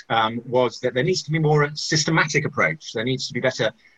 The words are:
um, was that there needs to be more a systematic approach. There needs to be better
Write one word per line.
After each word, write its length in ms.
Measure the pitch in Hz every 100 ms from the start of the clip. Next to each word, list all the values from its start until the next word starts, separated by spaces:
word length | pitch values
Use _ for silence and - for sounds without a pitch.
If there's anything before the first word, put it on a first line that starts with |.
| -
um, 320 | 113 110 117 120
was 360 | 123 123 -
that 120 | 127
there 120 | 123 165
needs 180 | 180
to 80 | -
be 80 | 160
more 240 | 151 151
a 140 | 147 151
systematic 680 | - 156 - 165 165 143
approach. 480 | 107 - 82 80 -
There 140 | 113 120
needs 240 | 131 -
to 40 |
be 60 | 123
better 320 | 127 - 110 - _